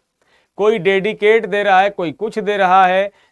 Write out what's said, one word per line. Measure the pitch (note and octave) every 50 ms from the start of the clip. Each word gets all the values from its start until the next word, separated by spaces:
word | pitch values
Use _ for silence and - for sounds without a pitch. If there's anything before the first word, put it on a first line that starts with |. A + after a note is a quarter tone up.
| _ _ _ _ _ _ _ _ _ _ _
कोई | - G3 G#3+ A3+ G#3+
डेडिकेट | E3 G3 G3 F#3+ F3+ A3 G#3+ - G#3 G#3 A3 A3+ G#3+
दे | F#3+ F#3+ G#3 G3+
रहा | G3+ F#3+ F#3
है, | G3 G3+
कोई | G3 - F3+ D#3
कुछ | C3+ - G3+ A3+ - A3
दे | F#3+ G3 G#3 G3
रहा | F#3+ F3+ F#3 F#3+ F#3+
है, | F3+ F#3 F#3+ G3+ G3+ - _ _ _